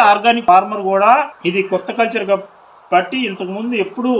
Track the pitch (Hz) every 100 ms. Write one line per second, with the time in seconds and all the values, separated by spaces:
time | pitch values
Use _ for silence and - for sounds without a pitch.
0 | 214 208 226 233 233 185 202 208 190 196
1 | 208 269 285 - 175 190 190 180 - -
2 | 226 226 196 196 - _ _ _ - 180
3 | 185 262 226 185 185 196 233 233 185 -
4 | 247